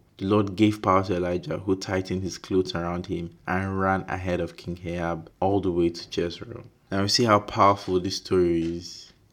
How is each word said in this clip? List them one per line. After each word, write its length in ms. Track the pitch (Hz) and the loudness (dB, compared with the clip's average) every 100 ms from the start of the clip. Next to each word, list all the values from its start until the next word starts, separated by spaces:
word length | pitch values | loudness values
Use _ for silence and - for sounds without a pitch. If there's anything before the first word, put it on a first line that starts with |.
| _ - | _ -6
The 80 | 98 | 2
Lord 320 | 104 101 92 | 2 4 4
gave 240 | 107 107 | 4 4
power 200 | 104 95 95 | 4 4 4
to 100 | 90 | 0
Elijah, 440 | 90 90 80 82 | 0 -2 -4 -6
who 180 | 98 95 | -2 -2
tightened 460 | - 95 92 92 | 0 -2 -2 -4
his 140 | 92 - | -4 -8
clothes 380 | - 95 90 87 | -2 0 0 -2
around 300 | 87 87 90 | -4 -6 -6
him 240 | 85 85 - - | -6 -8 -10 -4
and 320 | 92 95 95 | -2 -2 0
ran 240 | 95 95 - | 0 0 -2
ahead 320 | 92 90 90 | -6 -2 -2
of 160 | 82 - | -4 -8
King 200 | - 85 | -10 -8
Ahab 480 | 85 87 85 82 78 - | -6 -4 -4 -6 -8 -4
all 220 | 95 101 | 0 0
the 100 | 92 | 0
way 160 | 85 85 | 2 0
to 340 | 85 - - | 0 -8 -4
Jezreel. 440 | 85 - 113 - - _ - | -4 -6 -14 -14 -18 _ -6
Now 120 | 98 | -2
we 40 | 101 | 0
see 160 | - | 2
how 160 | 117 104 | 6 4
powerful 600 | - 110 98 98 - 92 | 4 4 4 4 0 0
this 160 | 95 - | 0 -6
story 460 | - 92 87 85 | 0 2 4 2
is. 500 | 82 85 87 - - _ _ | 0 -4 -10 -16 -20 _ _